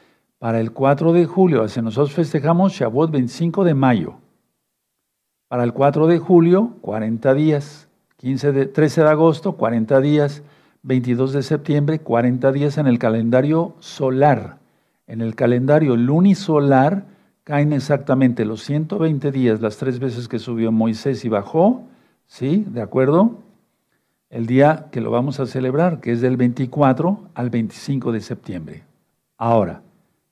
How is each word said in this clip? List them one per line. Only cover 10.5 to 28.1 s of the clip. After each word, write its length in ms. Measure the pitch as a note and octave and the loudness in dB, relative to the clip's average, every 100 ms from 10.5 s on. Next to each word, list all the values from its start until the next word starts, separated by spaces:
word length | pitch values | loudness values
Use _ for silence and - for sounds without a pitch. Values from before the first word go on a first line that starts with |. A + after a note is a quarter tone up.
| _ _ _ | _ _ _
Veintidós 500 | C3 C3 B2 A#2+ C3 | -4 -2 0 -2 -2
de 120 | C#3 | -2
septiembre, 560 | B2+ D3 D3 D3 C#3+ D#3 | -2 -4 0 0 0 -2
cuarenta 520 | - A#2 B2 B2 C3+ | -2 0 0 2 0
días 260 | C#3 D3 D3 | 0 -2 0
en 100 | C#3 | 0
el 120 | A#2+ | 2
calendario 720 | A#2+ A2+ A2+ B2+ C#3+ D#3+ E3+ - | 0 0 2 2 2 0 -2 -8
solar. 760 | - - C3+ C3 D3 A#2+ G2 - _ _ _ _ - | -18 -6 -4 2 2 2 -2 -18 _ _ _ _ -16
En 140 | A2+ | -8
el 120 | A2+ | -6
calendario 640 | A2 B2 B2 C3 D3+ D3 A#2 | -2 0 0 2 2 2 2
lunisolar 1080 | B2 D#3 G3 F#3+ - D3+ C#3 C3 C#3+ G3 - _ _ _ - | 2 4 4 2 2 0 4 4 2 0 -8 _ _ _ -6
caen 260 | D3 D3 | -2 0
exactamente 720 | C#3+ - C#3+ - C3 C3 A#2+ | 0 -2 -4 0 2 2 0
los 200 | A2 A2 | -4 -6
ciento 360 | - D3 D#3 G3 | -6 -4 -4 -2
veinte 320 | D#3+ C#3+ C#3+ | -2 0 -2
días, 300 | C3+ B2 A2 | 0 0 0
las 160 | A2 - | -2 -4
tres 220 | C3 B2 | -6 -4
veces 280 | C3 A#2+ A#2+ | -6 -8 -8
que 120 | A#2 | -10
subió 340 | B2+ A#2 A2+ | -6 -4 0
Moisés 500 | A2 A2+ A2 C#3 B2+ | 0 0 -2 -4 -4
y 60 | A#2 | -2
bajó, 540 | G#2+ G2+ D#3+ G3 B3 - _ _ _ _ | -4 -2 2 2 0 -8 _ _ _ _
¿sí? 400 | - C3 G3 G3+ | -8 -2 -2 -2
¿De 120 | A#2+ | -8
acuerdo? 560 | G#2 C3 C3 D#3+ A#3 - - _ _ _ _ _ _ _ _ | -4 0 2 4 2 0 -20 _ _ _ _ _ _ _ _
El 160 | A#2+ A2+ | -8 -2
día 420 | B2 D3 D#3 - | 4 4 2 -4
que 80 | B2 | -8
lo 100 | A2+ | -4
vamos 300 | A#2 C#3 C#3 | -2 -2 -4
a 60 | B2 | -6
celebrar, 560 | C3+ B2+ C#3 F3+ D3 | -4 -2 0 0 -2
que 100 | A#2 | -4
es 80 | A#2+ | 0
del 160 | B2+ B2+ | 0 2
veinticuatro 920 | B2 A#2+ B2 D3 C3+ C3 E3+ G3+ - | 0 0 -4 2 2 2 0 -2 -8
al 160 | - A#2+ | -8 -4
veinticinco 600 | A#2 A2 - - C#3 A#2+ | -4 -4 -8 -6 -4 -4